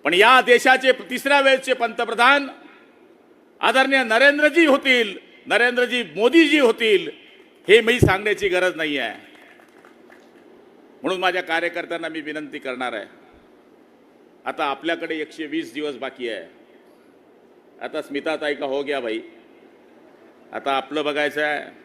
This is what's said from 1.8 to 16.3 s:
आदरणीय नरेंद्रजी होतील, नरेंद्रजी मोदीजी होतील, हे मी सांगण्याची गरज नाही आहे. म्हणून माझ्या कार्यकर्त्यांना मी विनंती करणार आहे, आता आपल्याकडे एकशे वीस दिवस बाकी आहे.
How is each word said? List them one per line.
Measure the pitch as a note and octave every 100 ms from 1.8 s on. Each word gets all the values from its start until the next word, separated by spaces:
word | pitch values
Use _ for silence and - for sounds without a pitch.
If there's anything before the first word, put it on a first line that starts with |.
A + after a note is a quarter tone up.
| A#3 G#3+ A#3 A3+ A#3+ C#4+ C4+ - - - _ _ _ _ _ _ _ _
आदरणीय | - A#3+ C4 C4+
नरेंद्रजी | A#3+ A3 C#4 D4 D4+ D4+ D#4
होतील, | C#4 C#4 B3 G#3+ F3+ - - C3
नरेंद्रजी | G3+ A#3+ B3 A#3+ B3 G3 D#3
मोदीजी | A#3+ E4 D4+ D4+
होतील, | A#3+ A3 A3+ F#3+ D#3+ - - - - _ -
हे | A3
मी | A3+ B3
सांगण्याची | G#3 F#3+ G#3 G3+ G3+
गरज | F3+ F#3 D#3+
नाही | D#3 C#3+
आहे. | A2+ - - - - - - - - - - - - - - - _ _ _ -
म्हणून | C#3+ F#3
माझ्या | F#3 F3+
कार्यकर्त्यांना | E3+ E3 E3+ F3 D#3+ E3 E3
मी | D#3+
विनंती | D3 D3+ D3 C#3+
करणार | C3+ B2 B2+
आहे, | A2+ - - - - _ _ _ _ _ _ _ _ _ _ B2
आता | C#3 D3
आपल्याकडे | C3+ D#3+ E3 E3 D#3+
एकशे | D3+ - D3+
वीस | D#3 -
दिवस | C3+ D3+ B2
बाकी | C3 B2+
आहे. | A#2